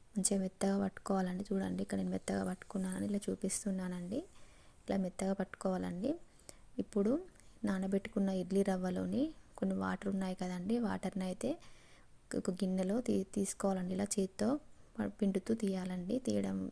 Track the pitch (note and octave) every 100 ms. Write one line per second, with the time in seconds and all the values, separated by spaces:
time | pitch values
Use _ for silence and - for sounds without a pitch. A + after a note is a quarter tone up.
0 | - - - G3 F#3+ - G3 G3 G3 -
1 | - F#3+ F#3 F#3 G3+ F#3+ F#3+ F3+ G3+ G3
2 | F#3 F#3 - G3 F#3+ F#3 - G3 F#3 F#3+
3 | G3+ G3+ G3 F#3+ F#3+ - G3+ F#3 F3+ F3+
4 | F3 B3 F#4+ - - - - - - G3
5 | F#3 - F#3+ F#3+ F#3 - F#3+ F#3 F3+ F3
6 | B3 E4+ - - - - - - G3 G3+
7 | G3+ D4+ F#4 - - - G#3 F#3+ F#3+ G3
8 | G#3 G3+ F#3+ F#3+ F3+ G3 G3 F#3 F#3 F#3
9 | F3+ G#3+ D#4 - - - G3 F#3+ F#3+ F#3
10 | G3 F#3+ F#3+ F#3 F#3 F3+ F#3 A#3+ G#3 F#3+
11 | F#3 F#3+ F#3 F#3 A#3+ E4 - - - -
12 | - - - F#3+ - F3+ F#3 F#3 F#3 A#3
13 | A#3+ G3+ F#3+ G#3 G3 - G3 F#3+ F#3 F#3
14 | G3+ - F#3+ - G#3+ D4 - - - -
15 | G3+ - G3 F#3+ - A3+ G3 F#3+ F#3 F#3
16 | F3+ B3+ A#3+ G#3 G3 G3 F#3+